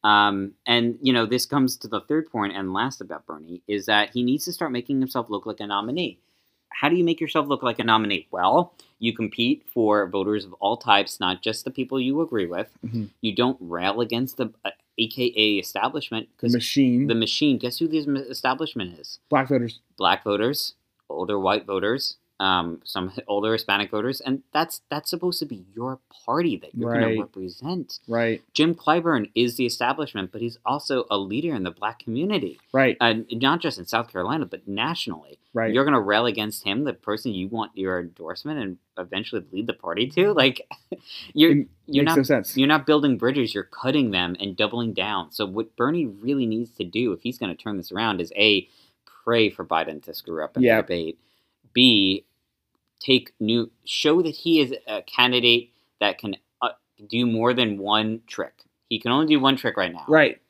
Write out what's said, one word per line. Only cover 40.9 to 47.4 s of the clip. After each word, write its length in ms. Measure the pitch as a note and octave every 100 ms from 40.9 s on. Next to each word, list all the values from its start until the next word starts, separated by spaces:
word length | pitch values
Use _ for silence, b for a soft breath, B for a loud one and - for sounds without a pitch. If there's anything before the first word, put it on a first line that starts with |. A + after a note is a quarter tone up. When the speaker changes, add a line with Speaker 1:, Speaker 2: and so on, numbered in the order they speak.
Speaker 1:
<laughs> 420 | - - - -
you're, 180 | D3 E3
Speaker 2:
It 160 | D3 - _ -
Speaker 1:
you're 180 | C#3
Speaker 2:
makes 120 | D3+ D#3+
Speaker 1:
not, 20 |
Speaker 2:
no 60 |
sense. 340 | C3 C3 G2 C3
Speaker 1:
you're 100 | C3+
not 180 | D3+ C#3
building 300 | D3+ C#3+ A2+
bridges, 360 | A#2 C#3 A2+
you're 100 | G2+
cutting 460 | - - B2+ D3 A#2+
them 240 | F#2 F2+ F2+
and 160 | G2 F2+
doubling 360 | G#2+ A#2 A#2
down. 380 | F#2+ G2 G2 D#2+
So 140 | - G2+
what 320 | G2 A2+ -
Bernie 300 | B2 E3+ C3+
really 400 | G2 A#2 C#3 A#2
needs 240 | A2 A#2
to 120 | _
do, 300 | F2+ A2 B2
if 80 | F2
he's 160 | A#2+
gonna 180 | B2+